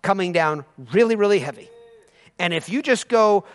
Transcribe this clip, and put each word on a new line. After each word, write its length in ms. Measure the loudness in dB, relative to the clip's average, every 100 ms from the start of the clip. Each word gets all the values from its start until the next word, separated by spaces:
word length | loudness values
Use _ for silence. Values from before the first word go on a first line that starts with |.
coming 300 | -4 -2 0
down 320 | 0 0 -2 -8 -20 -4
really, 240 | 2 2 2
really 240 | 2 2
heavy. 280 | -2 -12 -18 -20 -20 -20 _ _ _ -6
And 160 | -4
if 160 | -4 -6
you 100 | -6
just 280 | -2 -2 0
go 360 | 2 4 2 -2